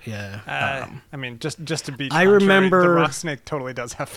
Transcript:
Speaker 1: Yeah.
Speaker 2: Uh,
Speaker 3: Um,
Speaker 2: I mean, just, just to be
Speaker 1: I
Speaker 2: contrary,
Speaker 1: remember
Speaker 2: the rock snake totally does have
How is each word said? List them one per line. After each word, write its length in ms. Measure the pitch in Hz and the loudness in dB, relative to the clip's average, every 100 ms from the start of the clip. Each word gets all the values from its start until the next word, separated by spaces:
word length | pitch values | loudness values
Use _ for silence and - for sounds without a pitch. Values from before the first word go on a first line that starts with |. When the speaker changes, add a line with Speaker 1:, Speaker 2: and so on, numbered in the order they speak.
Speaker 1:
Yeah. 360 | - 104 101 104 - | -12 -10 -10 -14 -8
Speaker 2:
Uh, 380 | 139 143 135 | -4 -4 -4
Speaker 3:
Um, 180 | 120 135 _ | -10 -16 _
Speaker 2:
I 40 | 143 | -12
mean, 220 | 127 117 | -12 -8
just, 240 | 156 - | -10 -8
just 220 | 147 156 - | -6 -6 -6
to 60 | |
be 140 | 135 139 | -8 -4
Speaker 1:
I 180 | 151 | 2
Speaker 2:
contrary, 80 | 190 202 | 6 6
Speaker 1:
remember 440 | 196 196 190 185 | 6 4 6 4
Speaker 2:
the 60 | 175 | 4
rock 220 | 170 151 | 4 2
snake 320 | - 170 139 - | -2 -8 -8 -8
totally 260 | 151 127 | -8 -8
does 220 | 127 120 | -8 -10
have 160 | - 143 | -8 -10